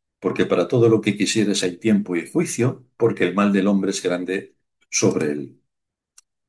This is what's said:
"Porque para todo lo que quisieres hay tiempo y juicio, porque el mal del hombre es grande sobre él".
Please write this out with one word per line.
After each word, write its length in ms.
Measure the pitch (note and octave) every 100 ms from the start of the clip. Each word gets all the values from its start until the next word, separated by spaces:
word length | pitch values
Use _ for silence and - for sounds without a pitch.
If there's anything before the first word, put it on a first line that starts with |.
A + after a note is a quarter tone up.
| _ _
"Porque 260 | F#2 - F2+
para 220 | - E3+
todo 200 | B2+ A#2
lo 120 | A2
que 160 | G#2 G2+
quisieres 460 | F#2+ A2 G2+ G2
hay 140 | F#2 F2
tiempo 400 | A2+ G2+ G2+ E2+
y 140 | D#2+
juicio, 560 | - E3 - C3+ - - -
porque 280 | A2+ G2+
el 100 | F2+
mal 180 | F#2 G2+
del 140 | G2 G2
hombre 240 | G2+ F#2+
es 120 | F#2+
grande 540 | F#2 F2 F2+ G2 - _ _ _ _
sobre 440 | - G#2+ F2+ D2+
él". 280 | D2 C2+ - _ _ _ _ _ _ _ _